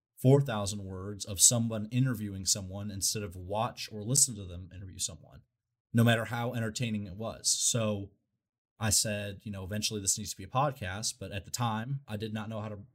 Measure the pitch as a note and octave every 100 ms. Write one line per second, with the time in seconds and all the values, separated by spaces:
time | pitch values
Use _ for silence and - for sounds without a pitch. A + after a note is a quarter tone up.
0 | _ - B2+ C#3 C#3 G#2+ G2+ G#2 F#2+ F#2
1 | G2 G2+ - G2 - A#2+ A2+ A2 G#2+ B2
2 | C3 G#2+ G#2 G2 F#2 G#2+ F#2+ G2 G#2 G2+
3 | - A2 G#2 F#2 F2+ G#2 A#2 - - G#2+
4 | G#2 C#3 - G#2 F#2 F2 F2+ F2 F#2+ F#2
5 | - D#2+ - C2 - _ _ _ _ A#2
6 | A#2 A2+ A2 A#2+ A#2+ A#2+ A2+ A2 A#2 G#2+
7 | G2+ F#2+ A2+ C2 - - - A#2+ G#2+ G#2
8 | G2+ - _ _ _ _ _ _ A2 -
9 | A2 G#2 G2+ G2 A2 G2 F#2+ G#2 G#2 G#2+
10 | G2 - F#2 - F#2 B2+ D3 B2+ F#2 G2
11 | A2 - F#2+ G2 - - A#2+ A2 A#2+ C#3
12 | - G#2+ A2 G#2+ G#2+ A2 G#2+ G#2 G#2